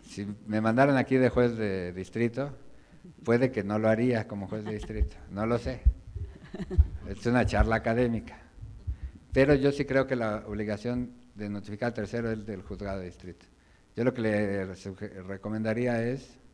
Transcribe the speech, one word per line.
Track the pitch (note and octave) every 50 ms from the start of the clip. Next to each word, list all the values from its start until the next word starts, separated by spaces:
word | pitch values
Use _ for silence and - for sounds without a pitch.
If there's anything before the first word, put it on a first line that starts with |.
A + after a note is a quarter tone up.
Si | _ - - G2+ G2+ G2+ G#2 G#2 -
me | G#2+ G#2+ A2
mandaran | A2 A2+ A2+ B2 C#3 C#3+ C#3
aquí | C3 B2 - C3
de | C3 B2+ A#2+
juez | - B2 B2 A#2+ A#2
de | A2 G#2+ G2+ F#2+ F#2+ F2 F2+
distrito, | F2+ F#2 F#2+ - - A2+ A#2 A#2 A2+ B2 C#3 C#3+ C3 - - - - - - _ - - - F3+ - - -
puede | A#2 A#2 A#2+ C3+ B2
que | B2+ A#2
no | F#2+ G2 G#2+ G#2+
lo | G#2+ A2
haría | A2 A2 A#2+ B2+ A#2+ A2+ G#2
como | - G#2+ G2+ G2 F#2
juez | G#2+ A2 G#2+
de | G#2+ G#2+
distrito, | G#2 - - A2 G#2+ - - - - - -
no | - G2+ A2
lo | A2+ A#2+
sé. | A#2 A2+ C3 B2+ A#2 - - - - - - - - - - - - - - - - F#3 - F#3 - - - - - - G#2
Es | G2 - -
una | A#2+ A#2+ B2+ A2+
charla | - - G2+ G#2+ A2 A2+
académica. | A2 - A#2 A2+ A#2+ B2+ A#2 A#2 G#2+ - - - - - - _ - - - - - - - - - - - - - - -
Pero | - C3 C3+ C3+ D3
yo | C3 C3 C#3+
sí | C#3+ C#3+ C#3+
creo | - C3 C3+ C3+ C3
que | C3+
la | A#2+ A2+ A2 G#2 G#2+ - A2
obligación | G#2 G#2 G#2+ G#2 G#2 G2+ - A#2+ B2 B2 B2 A#2+ - - - - -
de | G2+ G#2 G2+
notificar | G2+ G2+ G2 - G#2 G2+ B2 A#2+
al | A2+
tercero | - G#2 F#2+ A#2 A#2 A#2 A2+
es | A2+ A2 G#2
del | G#2+ G#2 F#2
juzgado | F2+ - G2+ F2+ G2+ G2 G2 G2
de | F#2
distrito. | F2+ F#2+ - - F2+ E2+ _ - _ _ _ _ _ - _ _ _ _
Yo | -
lo | A#2 B2+
que | B2+ B2
le | A2 A2 G#2+ G#2 G#2+ G2+ G2 G2+ F#2+ F#2+ F#2
suge-, | F2 - G2 F#2+ - G#2 G2+ - F#2+
recomendaría | F2+ F#2+ G2 F#2+ - G#2+ A2 A2+ A2 A2+ A2 A#2 B2 B2 A#2+ A2+
es | A2+ A#2+ C3 C#3 - - - - - -